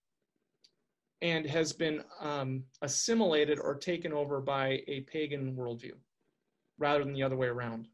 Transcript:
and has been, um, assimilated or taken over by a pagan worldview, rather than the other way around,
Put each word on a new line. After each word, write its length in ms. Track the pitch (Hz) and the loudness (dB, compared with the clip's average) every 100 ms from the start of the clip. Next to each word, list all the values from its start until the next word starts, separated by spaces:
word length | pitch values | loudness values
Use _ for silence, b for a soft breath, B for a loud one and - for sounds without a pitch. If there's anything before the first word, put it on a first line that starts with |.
| _ _ _ _ _ _ _ _ _ _ _ _ | _ _ _ _ _ _ _ _ _ _ _ _
and 240 | 170 160 151 | 0 0 0
has 260 | 160 151 | 0 0
been, 320 | - 160 151 - - | 0 -2 -2 -6 -8
um, 480 | 151 147 131 131 131 _ | -4 -2 -2 -4 -6 _
assimilated 760 | 143 - - 226 202 151 147 147 | -4 0 2 4 6 6 4 2
or 160 | - | 0
taken 380 | 143 - 170 170 | -2 -2 -4 -2
over 260 | 151 143 139 | -2 0 -2
by 400 | 135 139 135 135 - | 0 0 2 0 -2
a 140 | 139 | -8
pagan 540 | 135 160 151 139 131 127 | -6 -4 -2 -2 -4 -4
worldview, 420 | 123 120 127 - _ _ _ _ _ _ _ - | -6 -6 -10 -16 _ _ _ _ _ _ _ -2
rather 260 | 147 147 | 2 4
than 100 | 139 | 2
the 80 | 139 | 0
other 140 | 135 131 | 0 2
way 100 | 127 | 2
around, 420 | 120 120 113 113 | 0 -4 -6 -10